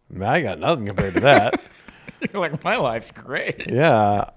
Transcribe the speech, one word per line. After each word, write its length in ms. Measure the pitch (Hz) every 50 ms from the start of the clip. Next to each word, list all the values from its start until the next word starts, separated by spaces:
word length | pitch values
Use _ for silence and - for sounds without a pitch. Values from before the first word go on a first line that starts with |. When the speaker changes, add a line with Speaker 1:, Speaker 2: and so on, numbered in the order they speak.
| _ - - 90 95
Speaker 1:
I 180 | 110 139 180 143
got 160 | 104 90 76
nothing 280 | 85 139 170 135 107
compared 280 | 101 101 - 98 98 90
to 60 | -
that. 400 | 117 139 151 - - - - - - - - - - - -
Speaker 2:
<laughs> 360 | - - - - - - - -
You're 80 | 208
like, 220 | 175 151 147 147 -
"My 140 | 175 214
life's 340 | 247 165 123 113 113 - -
great." 600 | - - - - 135 170 - - - - - -
Speaker 1:
Yeah. 540 | - 123 156 165 127 107 104 101 104 101 - - -